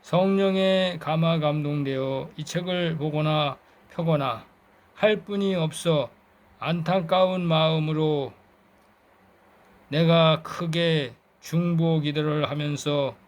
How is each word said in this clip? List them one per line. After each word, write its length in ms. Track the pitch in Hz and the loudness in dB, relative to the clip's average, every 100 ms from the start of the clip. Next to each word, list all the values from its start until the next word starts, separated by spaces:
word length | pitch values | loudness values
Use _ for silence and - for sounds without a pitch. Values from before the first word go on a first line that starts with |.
성령에 960 | - 170 190 196 196 190 190 190 185 170 | 0 0 2 2 2 2 2 2 0 -4
감화 400 | 147 160 165 165 | -4 0 2 2
감동되어 920 | 151 151 147 147 139 135 135 135 - - | 0 0 -2 -2 -2 -2 -2 -4 -8 -12
이 80 | |
책을 540 | 151 165 175 180 175 160 | -8 -6 -4 -4 -2 -2
보거나 600 | 151 151 151 156 147 127 _ _ _ | -4 -2 0 0 -2 -6 _ _ _
펴거나 540 | - 165 151 135 113 - _ _ _ _ - | -6 0 2 0 -4 -10 _ _ _ _ 0
할 280 | 214 208 | 2 2
분이 320 | 208 202 196 185 | -2 -4 0 0
없어 540 | 160 - 175 151 120 _ _ _ _ _ | -2 -2 0 0 0 _ _ _ _ _
안타까운 880 | 131 170 160 190 165 185 185 185 175 | -4 -2 0 -2 2 2 4 2 2
마음으로 880 | 160 160 160 156 156 156 147 131 - _ _ _ _ _ _ _ _ _ _ _ _ _ - _ | 2 4 2 0 0 0 0 -2 -10 _ _ _ _ _ _ _ _ _ _ _ _ _ -20 _
내가 540 | 143 165 165 160 156 | 0 4 6 4 2
크게 720 | - - 170 165 170 160 131 110 _ _ | -2 -8 -4 -2 0 0 -2 -10 _ _
중보 600 | - 160 175 165 165 160 | -4 -2 0 2 2 2
기도를 500 | 147 147 151 151 147 | 0 -2 -2 -2 -2
하면서 680 | 147 147 143 147 143 135 113 | -4 -4 -4 -2 -2 -2 -6